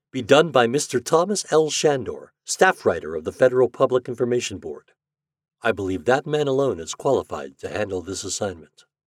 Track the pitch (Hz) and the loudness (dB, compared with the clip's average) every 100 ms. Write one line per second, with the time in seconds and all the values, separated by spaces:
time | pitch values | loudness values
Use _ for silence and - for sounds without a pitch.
0 | _ 131 113 135 165 127 117 135 - 123 | _ -10 4 4 6 4 2 2 -2 -4
1 | 117 160 185 202 - 151 156 - 156 139 | 0 2 2 -2 0 2 2 2 0 0
2 | 95 71 - _ - - - - 110 87 | -4 -10 -14 _ -10 2 2 2 0 -2
3 | 76 80 80 120 127 127 127 - 135 127 | -4 -8 -8 2 2 4 2 2 0 0
4 | 123 120 123 123 120 95 80 73 - _ | -2 -4 -2 -2 -4 -8 -12 -14 -18 _
5 | _ _ _ _ _ _ 117 98 98 95 | _ _ _ _ _ _ -4 -2 -4 -2
6 | 80 131 147 151 143 135 139 90 80 - | 0 0 0 -2 0 0 0 -2 -8 -6
7 | 143 123 82 80 69 - 92 87 104 92 | 0 0 -2 -8 -10 -12 -10 -6 -4 -4
8 | 85 92 98 - 104 85 78 _ _ _ | -6 -8 -8 -6 -6 -8 -16 _ _ _